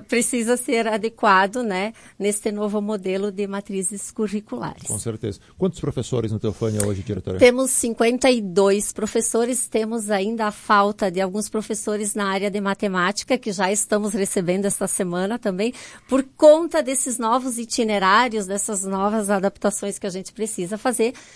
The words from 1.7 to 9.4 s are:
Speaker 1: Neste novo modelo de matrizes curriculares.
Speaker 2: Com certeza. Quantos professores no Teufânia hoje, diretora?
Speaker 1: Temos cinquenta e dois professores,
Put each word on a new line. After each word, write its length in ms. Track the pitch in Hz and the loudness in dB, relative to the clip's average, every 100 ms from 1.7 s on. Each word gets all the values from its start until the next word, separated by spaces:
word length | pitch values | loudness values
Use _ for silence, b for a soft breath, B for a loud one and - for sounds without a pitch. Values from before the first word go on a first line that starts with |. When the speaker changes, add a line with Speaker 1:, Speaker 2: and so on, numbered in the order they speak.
| 185 208 226 B B | -2 -4 -8 B B
Speaker 1:
Neste 320 | 202 208 220 | -2 0 -2
novo 280 | 208 208 208 | -2 -2 -2
modelo 520 | 208 214 185 190 202 | -2 -4 -2 -2 -2
de 160 | 190 202 | -4 -6
matrizes 640 | 196 202 190 180 196 - | -6 -6 -4 -4 -6 -10
curriculares. 720 | - 214 208 208 240 - - | -6 -4 -4 -6 -10 -10 -10
Speaker 2:
Com 160 | - 107 | -10 -8
certeza. 400 | 113 107 110 98 b b | -6 -6 -6 -8 b b
Quantos 220 | - - | -2 -2
professores 520 | - - 113 123 110 | -6 -4 -4 -2 -2
no 60 | 107 | -2
Teufânia 480 | 110 - 113 107 101 | -4 -2 -2 0 -2
hoje, 160 | 98 | -2
diretora? 380 | 95 101 98 92 | -6 -6 -4 6
Speaker 1:
Temos 320 | 247 247 262 | 6 6 0
cinquenta 580 | - 240 226 226 240 269 | 0 -2 0 0 2 2
e 100 | 247 | 2
dois 540 | 196 175 196 202 208 | 0 2 4 4 0
professores, 720 | - 208 233 220 233 | -6 -4 -2 0 0